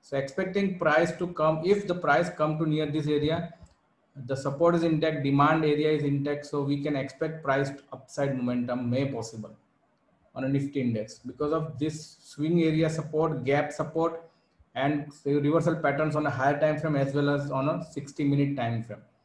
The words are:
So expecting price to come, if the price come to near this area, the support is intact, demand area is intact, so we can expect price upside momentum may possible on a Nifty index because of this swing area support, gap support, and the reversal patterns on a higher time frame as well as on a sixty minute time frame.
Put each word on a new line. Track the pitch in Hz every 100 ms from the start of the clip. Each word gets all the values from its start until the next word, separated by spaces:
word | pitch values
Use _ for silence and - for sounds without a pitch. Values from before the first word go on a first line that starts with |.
So | - 139
expecting | 139 - 185 202 196 170
price | 156 156 170 -
to | 175
come, | - 156 156
if | 170 202 -
the |
price | 175 151 147 175
come | - 156 156
to | 160
near | 151 151
this | 151 147
area, | 147 147 170 175 - - _ _ _ _ - 123
the | 135
support | 143 139 170 170
is |
intact, | 165 156 160 151
demand | 139 139 147 160
area | 156 147 151
is | 156
intact, | 143 139 143 143 -
so | 147
we | 139 143
can | 147
expect | 143 123 - 156 160
price | 139 135 139 - -
upside | - - - 139 127
momentum | 123 123 120 127 120
may | 123 139
possible | 117 110 113 107 - _ _ _ _ _ _ _ 127
on |
a | 131
Nifty | 139 139 143
index | 123 113 110 -
because | 123 - 147
of | 160 151 -
this | 156 151 - -
swing | - - 156 175
area | 160 156 160
support, | - - 156 160 143
gap | 123 143 147
support, | - 185 165 165 165 - _ _ _ _ 127
and | 139 147 151 -
the | 143
reversal | 143 143 160 151
patterns | 160 143 139 156
on | 147 151
a |
higher | 117 135 143
time | 151 147
frame | 160
as | 143 135
well | 139 143
as | 143 143
on | 135 139
a | 170 170
sixty | - 143 -
minute | 143 143 143 139
time | 117 117
frame. | 113 104 - _